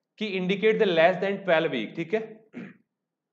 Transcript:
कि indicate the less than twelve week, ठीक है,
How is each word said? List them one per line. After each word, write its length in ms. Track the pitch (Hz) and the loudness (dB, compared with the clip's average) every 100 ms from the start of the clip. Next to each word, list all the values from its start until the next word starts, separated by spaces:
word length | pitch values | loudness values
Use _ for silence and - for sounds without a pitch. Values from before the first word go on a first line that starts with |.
| _ - | _ -10
कि 100 | 214 185 | -6 -4
indicate 400 | 180 196 214 220 | -2 0 2 4
the 60 | 202 | 2
less 300 | 165 170 180 | 4 4 4
than 140 | 196 196 | -2 -4
twelve 300 | 185 160 165 | 0 2 2
week, 200 | 131 104 - | -2 -6 -8
ठीक 180 | 160 | -6
है, 80 | 214 220 - _ - 202 - _ _ _ _ _ | -6 -6 -16 _ -18 -18 -20 _ _ _ _ _